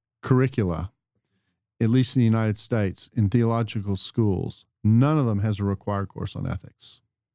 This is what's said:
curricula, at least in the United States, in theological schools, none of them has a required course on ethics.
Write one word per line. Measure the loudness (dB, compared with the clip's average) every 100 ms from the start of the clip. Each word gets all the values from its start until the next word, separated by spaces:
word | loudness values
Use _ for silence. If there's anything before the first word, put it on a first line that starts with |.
| _ _
curricula, | 2 4 4 0 -2 -2 -8 _ _ _ _ _ _ _ _ -2
at | 2
least | 2 2 2
in |
the | 4
United | 4 0 -4
States, | -4 -2 -2 -4 -8
in | -2 0
theological | 2 2 0 -2 -6 -6 -6
schools, | -6 -2 0 0 -4 -10 _ _
none | 2 4 4 2
of | 0
them | 0
has | -2 -2
a |
required | -2 -4 -4 -6 -6
course | -8 -10 -8
on | -6
ethics. | -8 -10 _ -20 -20 _ _ _